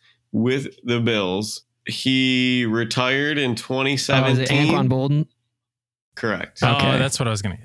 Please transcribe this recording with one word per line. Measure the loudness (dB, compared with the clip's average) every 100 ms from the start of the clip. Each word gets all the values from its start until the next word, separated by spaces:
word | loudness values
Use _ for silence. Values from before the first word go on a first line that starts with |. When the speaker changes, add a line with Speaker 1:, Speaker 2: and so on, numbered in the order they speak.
| _ _ _
Speaker 1:
with | -2 0 0 -4 -8
the | -2 0
Bills. | 2 0 0 -2 -4 -8 -16 _ -10
He | -4 0 2 2 2 2 2 0
retired | 0 -2 -2 0 0 0 0
in | -2
Speaker 2:
Oh, | -2
Speaker 1:
twenty | -4 -2 0 -2
seventeen. | 0 2 2 2
Speaker 2:
is | 2
it |
Anquan | 2 2 2 2
Boldin? | 0 0 0 -2 _ _ _ _ _ _ _ _ -6
Speaker 1:
Correct. | -4 -4 -6 -2
Speaker 3:
Oh, | 0 2
Speaker 2:
Okay. | 2 2
Speaker 3:
that's | 0 0
what | -2
I |
was | -2
gonna | -4 -8